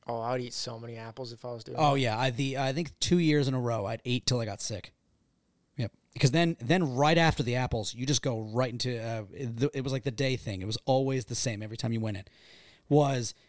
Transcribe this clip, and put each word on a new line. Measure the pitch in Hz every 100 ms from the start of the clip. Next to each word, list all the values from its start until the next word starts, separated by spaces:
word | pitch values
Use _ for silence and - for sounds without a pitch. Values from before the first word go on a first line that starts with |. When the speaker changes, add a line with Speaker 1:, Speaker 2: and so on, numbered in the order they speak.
| -
Speaker 1:
Oh, | 117
I | 117
would | 127
eat | 120
so | - - 113
many | 117 113
apples | 113 113 123
if | 117
I | 123
was | 120
doing | - -
Speaker 2:
Oh | 147
Speaker 1:
that. | 139
Speaker 2:
yeah, | 123 110
I, | 131
the, | 120 135 131
I | 135
think | 135 170 -
two | - 175
years | 160 147 135
in |
a | 131
row, | 120 113 101
I'd | 113 123
ate | 123
till | - 123
I | 110
got | 101
sick. | - 117 - _ _ _ _ _ _ _ _ -
Yep. | 113 - _
Because | - 135
then, | 156 170 165
then | 123 180 156
right | 123 147 165
after | 160 151
the | 120 123
apples, | 127 113 104
you | 117 131
just | 143
go | 139 113
right | 110 113 127
into, | 117 127 117
uh, | 113 113 101
it, | - 127 113 143
it | -
was | 127
like | 131
the | 139
day | 113 135 131
thing. | - 95
It | 98
was | 107 -
always | 131 135 131 -
the |
same | 117 123 104
every | 107 113
time | 117
you | 117
went | 110 98
in. | - _ - - - _ _
Was | 147 143 127 113 -